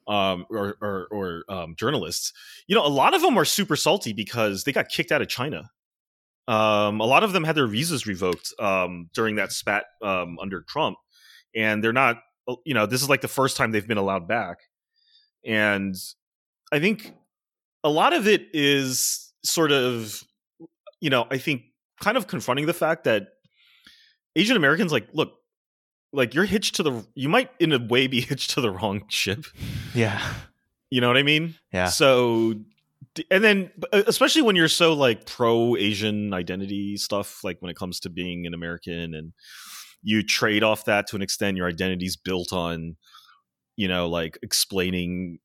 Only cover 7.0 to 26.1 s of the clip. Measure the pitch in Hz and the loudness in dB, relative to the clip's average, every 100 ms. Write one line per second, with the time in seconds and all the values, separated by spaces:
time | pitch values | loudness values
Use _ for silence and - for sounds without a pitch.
7 | 113 143 208 185 156 156 123 104 165 143 | 4 4 4 2 0 0 0 0 -4 -4
8 | 107 90 92 87 - - 107 95 90 87 | -6 -4 -2 -2 -6 -6 -2 0 -2 -6
9 | 85 - 113 107 95 - - 104 - - | -10 -4 -2 -2 -4 -6 -2 -2 -4 -8
10 | 104 92 87 85 98 92 - 147 143 92 | -4 -2 -4 -8 -10 -10 -8 -4 -2 -4
11 | _ _ _ - _ 113 110 107 113 123 | _ _ _ -20 _ -2 0 0 0 2
12 | 131 120 _ _ - - - 123 107 127 | 2 0 _ _ -12 -10 -2 0 2 0
13 | 135 139 - - 131 - 123 110 101 107 | 2 2 0 0 0 2 0 0 0 0
14 | 98 95 87 113 95 87 _ _ _ _ | 0 -2 -2 -4 -4 -10 _ _ _ _
15 | _ _ _ _ - 110 107 101 98 92 | _ _ _ _ -2 2 2 2 -2 -8
16 | - - _ _ _ _ - 151 175 220 | -12 -18 _ _ _ _ -4 0 0 -2
17 | - - _ _ _ _ _ _ 151 156 | -8 -20 _ _ _ _ _ _ 0 4
18 | 233 339 208 202 - 160 143 139 131 127 | 4 4 4 2 0 0 2 4 2 -2
19 | - - - _ - - 156 143 127 120 | -2 -4 -10 _ -4 2 4 4 2 -2
20 | 107 101 - _ _ _ 165 _ - - | -6 -12 -16 _ _ _ -20 _ -20 -6
21 | 151 131 117 135 143 135 - _ _ - | 0 2 2 -2 -2 -4 -6 _ _ -6
22 | 196 247 196 156 107 131 151 165 160 160 | -2 -2 -2 -6 -2 0 0 0 0 0
23 | 135 107 98 _ _ _ _ _ - _ | 2 0 0 _ _ _ _ _ -20 _
24 | _ _ _ 151 208 247 143 160 196 143 | _ _ _ 0 2 4 4 4 2 0
25 | 104 151 - _ _ _ _ _ _ _ | -2 -2 -4 _ _ _ _ _ _ _
26 | _ | _